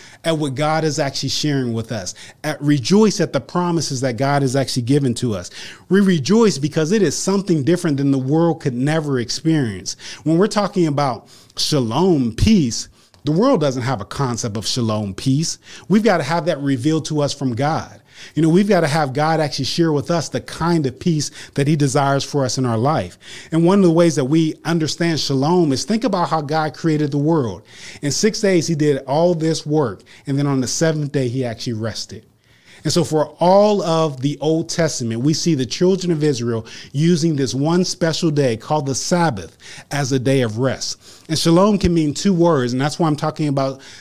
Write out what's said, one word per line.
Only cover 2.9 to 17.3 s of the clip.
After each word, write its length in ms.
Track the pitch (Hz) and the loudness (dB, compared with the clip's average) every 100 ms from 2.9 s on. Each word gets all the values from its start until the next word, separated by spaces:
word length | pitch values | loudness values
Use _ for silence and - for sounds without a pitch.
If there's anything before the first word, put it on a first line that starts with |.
| 196 220 - | 4 4 2
at 120 | 156 | -2
the 80 | 143 | -2
promises 600 | - 180 175 170 - 135 | -4 -2 0 -2 -2 -4
that 140 | 131 117 | -4 0
God 260 | 135 143 | 0 2
has 120 | 135 | 2
actually 280 | 135 127 - | 0 -2 -2
given 300 | 117 143 139 | 0 2 2
to 200 | 117 127 | 0 -2
us. 160 | 98 87 - - - - | -4 -8 -14 -18 -18 0
We 120 | 190 | 2
rejoice 560 | 196 170 123 214 226 139 | 4 2 2 4 4 2
because 360 | 147 160 156 | -2 -2 0
it 100 | 220 | 2
is 160 | 175 - | 2 0
something 460 | - 196 190 165 | 0 0 0 0
different 320 | 127 175 175 139 | 2 0 0 0
than 160 | 139 | 2
the 60 | 139 | 0
world 420 | 131 156 170 160 | 0 2 2 0
could 140 | 139 | -4
never 440 | 120 139 160 147 131 | -2 0 0 -2 -2
experience. 760 | 113 - 160 160 123 95 - - - - | -4 -4 0 0 0 -4 -10 -12 -16 -8
When 160 | 151 165 | 0 2
we're 80 | 214 | 2
talking 400 | 214 196 - 165 | 0 -2 0 0
about 420 | 139 139 113 - - - - | 2 -2 -4 -10 -20 -16 -6
shalom, 800 | - 147 117 120 190 156 120 107 | -2 0 0 0 2 2 0 2
peace, 520 | 208 220 131 - - - _ _ | 4 4 4 -2 -10 -18 _ _
the 80 | 143 | -2
world 280 | 160 254 254 | 2 2 2
doesn't 220 | 147 127 | 2 0
have 180 | 120 123 | -2 -4
a 40 | |
concept 520 | 98 - 135 117 120 107 | -6 -4 -4 -2 -6 -6
of 100 | 101 | -4
shalom, 480 | - 113 107 104 | -2 -2 -2 -4
peace. 440 | 92 - 135 165 - - - - | -4 0 0 -2 -8 -14 -18 0
We've 160 | 202 | 2
got 140 | 220 175 | 4 2
to 60 | |
have 220 | 135 170 156 | 0 -2 -2
that 140 | 147 | -2
revealed 460 | 139 135 139 160 147 | -2 0 0 0 -2
to 160 | 151 | -2
us 120 | 143 | -2